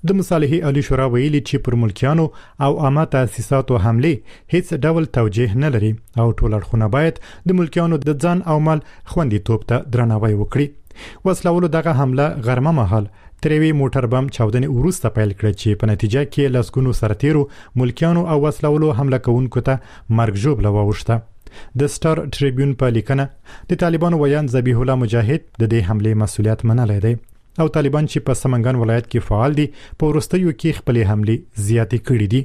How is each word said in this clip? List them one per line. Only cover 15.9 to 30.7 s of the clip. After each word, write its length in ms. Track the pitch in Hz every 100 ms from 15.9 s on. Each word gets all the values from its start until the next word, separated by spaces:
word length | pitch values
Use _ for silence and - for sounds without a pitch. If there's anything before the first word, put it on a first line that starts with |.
| 104
نتیجه 340 | 110 120 143
کې 240 | - 139 127
لسګونو 460 | 117 - 131 -
سرتیرو، 480 | 110 104 139 151 143 - - 120
ملکیانو 480 | 127 120 165 170 175
او 100 | 151 151
وسلوالو 480 | 139 151 151 156 110
حمله 300 | 139 127 123
کوونکو 420 | 120 127 123 127
ته 100 | 131 - - - 113
مرګ 260 | 117 98 123
ژوبله 340 | 131 104 104
واوښته. 480 | 104 104 - 117 - - - - - 123
د 100 | 143
سټار 260 | - 160 160 156 -
ټریبیون 360 | 143 127 139 131
په 120 | 127
لیکنه، 300 | 117 - 135 135 - - - -
د 100 | 175
طالبانو 380 | 175 165 175 170
ویاند 320 | 143 147 147
ذبیح 260 | 127 123 120
الله 180 | 127 131
مجاهد 420 | 117 120 107 160 - -
د 80 | 117
دې 180 | 117 90
حملې 320 | 107 104 110
مسؤلیت 420 | 107 - 107 110 117
منلی 280 | 117 117 101
دی 80 | 107 120 - - _ -
او 60 | 160 156
طالبان 320 | 139 147 151
چې 140 | 156 131
په 100 | 127
سمنګان 400 | 131 123 117 127
ولایت 300 | 113 117 120
کې 160 | 120 -
فعال 300 | 104 127 147
دي، 80 | 147 - - -
په 100 | 156
وروستیو 460 | 151 - 185 180 -
کې 180 | 120